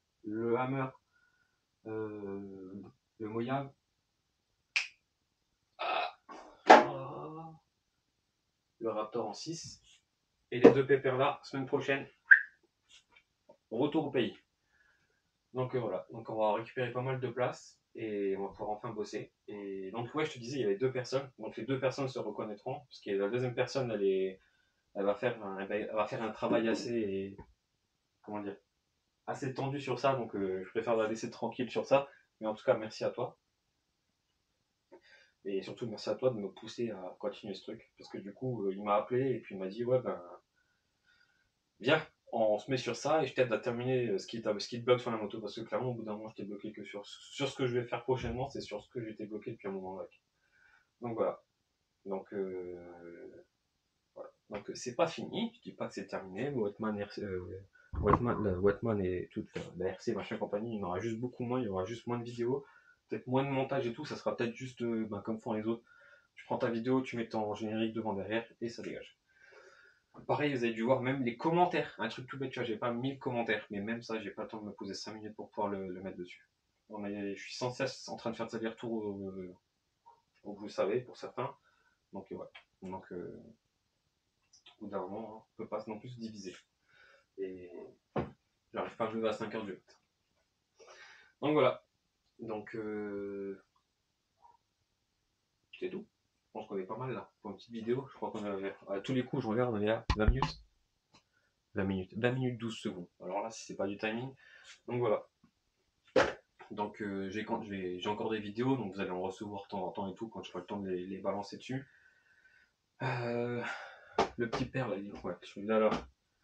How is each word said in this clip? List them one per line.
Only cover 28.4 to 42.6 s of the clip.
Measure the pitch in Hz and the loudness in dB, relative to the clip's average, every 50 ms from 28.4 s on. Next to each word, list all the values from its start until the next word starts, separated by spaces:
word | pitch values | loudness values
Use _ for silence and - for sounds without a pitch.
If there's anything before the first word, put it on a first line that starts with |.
dire, | 101 101 98 - _ _ _ _ _ _ _ _ _ _ _ _ - - | -4 -6 -8 -8 _ _ _ _ _ _ _ _ _ _ _ _ -6 -6
assez | 120 - 139 127 - | -4 -2 -2 -4 -2
tendu | - 135 135 143 143 | 0 0 0 0 -2
sur | - 131 120 - | 0 0 0 4
ça, | - 135 131 | 4 4 4
donc, | 120 113 104 - | 4 2 -2 0
euh, | 101 98 92 95 95 95 | 0 2 2 2 0 -2
je | - | -2
préfère | - 113 - 120 117 | -2 0 2 4 4
la | 110 110 107 | 4 4 2
laisser | 113 110 - 113 | 2 0 -4 -6
tranquille | - - 120 113 - - 123 113 | -6 -2 -4 -2 -2 -2 -2 -2
sur | - 110 110 | 0 0 2
ça, | - 135 135 - - - - _ _ _ - | 6 6 6 6 4 -6 -20 _ _ _ -4
mais | 110 110 | -2 -2
en | 107 | -2
tout | - - | 0 4
cas, | - - | 4 4
merci | 107 110 110 - - 123 | 4 4 -6 -4 -2 -2
à | 104 | -2
toi. | - 117 127 - - _ _ _ _ _ _ _ _ _ _ _ _ _ _ _ _ _ _ _ _ _ _ _ _ _ _ _ _ _ _ _ - 349 _ - - - - _ _ _ - | 0 0 -4 -4 -6 _ _ _ _ _ _ _ _ _ _ _ _ _ _ _ _ _ _ _ _ _ _ _ _ _ _ _ _ _ _ _ -20 -20 _ -20 -20 -20 -20 _ _ _ -8
Et | 98 101 95 | -4 -2 -2
surtout, | 92 - - - 127 113 | -2 -4 -6 -6 -6 -6
merci | 107 - - 113 | -6 -4 -2 -2
à | 107 | -2
toi | - - - | 2 2 2
de | 120 104 | 2 2
me | 101 95 | -4 -6
pousser | - - - 110 - - 120 113 | -6 -10 -14 -10 -4 -4 -2 -2
à | 101 95 92 90 - - | -4 -6 -8 -10 -8 -6
continuer | - 104 - - - 101 92 | -4 -4 -4 -6 -6 -8 -8
ce | - | -8
truc, | - - 113 113 - _ _ - | -8 -10 -12 -12 -12 _ _ -20
parce | - - | -18 -12
que | - 98 | -12 -10
du | 95 101 101 | -10 -10 -10
coup, | - 131 131 123 107 98 | -6 -4 -2 -2 0 0
euh, | 98 95 | 0 0
il | 101 104 | 0 0
m'a | 104 101 | 2 4
appelé | 104 107 - 123 123 135 135 117 | 4 4 4 2 2 4 4 2
et | 113 | 0
puis | - - 101 | -2 -6 -8
il | 95 | -4
m'a | 95 95 | -4 -4
dit, | 101 117 120 | -2 -2 2
ouais, | 120 127 123 | 4 4 4
ben, | 110 98 92 - - - - - _ _ _ _ _ _ _ _ _ _ _ _ _ _ _ _ _ _ _ _ _ _ _ _ _ _ _ - | 4 2 -4 -4 -6 -12 -16 -18 _ _ _ _ _ _ _ _ _ _ _ _ _ _ _ _ _ _ _ _ _ _ _ _ _ _ _ -2
viens, | 98 127 156 156 156 - _ _ _ - - | 4 4 6 4 4 0 _ _ _ -4 2
on | 117 110 107 107 | 4 6 6 6
se | 104 | 4